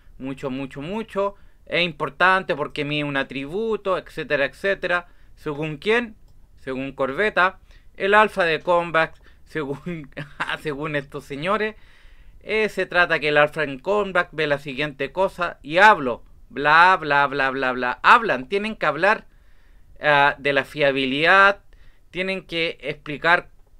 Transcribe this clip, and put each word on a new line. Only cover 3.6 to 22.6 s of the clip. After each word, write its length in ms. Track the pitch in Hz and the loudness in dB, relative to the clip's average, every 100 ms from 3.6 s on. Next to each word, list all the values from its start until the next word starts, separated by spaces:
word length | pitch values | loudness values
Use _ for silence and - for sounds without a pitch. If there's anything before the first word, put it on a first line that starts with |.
| 226 208 190 170 | -4 -4 -4 -4
etcétera, 480 | - - 143 143 131 | -6 -10 -4 -2 -2
etcétera. 600 | - 196 190 180 175 - - - - | -4 -4 -4 -2 -4 -4 -20 -20 -12
¿Según 400 | 151 143 156 147 | -10 -6 -8 -6
quién? 400 | 208 233 226 - - - - - | -2 -2 -2 -12 -20 -20 -20 -16
Según 340 | 135 131 135 | -8 -8 -6
Corbeta. 680 | 139 131 143 208 196 185 - - - - - | -4 -4 0 -2 2 0 -2 -20 -20 -18 -6
El 180 | 196 | 4
alfa 300 | 208 214 190 | 4 4 2
de 160 | 170 151 | 0 0
Combat, 540 | 175 175 170 160 160 - - - | 0 0 2 0 0 -4 -20 -20
según, 680 | - 156 139 143 180 165 147 - 147 | -12 -8 -6 -8 -10 -12 -12 -14 -14
<laughs> 260 | - 156 156 | -10 -8 -6
según 360 | 156 139 156 147 | -6 -6 -4 -6
estos 280 | 139 143 | -6 -12
señores. 520 | - 139 175 208 214 - - - - - - - | -12 -8 -4 -2 -4 -8 -20 -20 -20 -20 -20 -16
Eh, 280 | - 214 208 | -4 -2 0
se 180 | 190 180 | -2 -2
trata 340 | 175 170 160 | 2 2 2
que 80 | 151 | 2
el 80 | 147 | 4
alfa 260 | 151 160 | 4 2
en 160 | 147 135 | -6 -6
Combat 500 | 185 208 196 180 175 | -2 -2 0 -2 -2
ve 140 | 151 151 | -4 -2
la 120 | 143 | -2
siguiente 540 | 147 127 151 131 139 | -6 -6 -6 -6 -6
cosa 460 | 180 190 - 175 - | -2 -4 -2 -8 -8
y 160 | 135 165 | -4 4
hablo. 460 | 208 160 127 110 - - - | 6 6 0 -6 -10 -20 -14
Bla, 480 | 131 147 160 180 180 | -2 4 6 6 4
bla, 260 | 147 143 143 | 2 0 0
bla, 240 | 139 135 | 0 -2
bla, 220 | 135 131 | -2 -4
bla. 280 | 127 123 - | -2 -4 0
Hablan, 460 | 175 233 208 127 143 | 4 6 4 -4 -2
tienen 280 | 196 214 214 | -4 -4 -4
que 100 | 156 | -2
hablar, 400 | 143 196 220 - - - - - - - - | 2 2 0 -4 -20 -20 -20 -20 -20 -20 -4
ah, 360 | 151 143 143 143 | 2 4 4 2
de 140 | 139 | 0
la 120 | 139 | 0
fiabilidad, 960 | 131 147 139 135 131 139 165 196 196 - - - - - - | -2 0 0 0 -2 0 4 6 6 2 -10 -20 -20 -20 -14
tienen 360 | 170 190 190 147 | -8 -6 -6 -6
que 320 | 165 | -4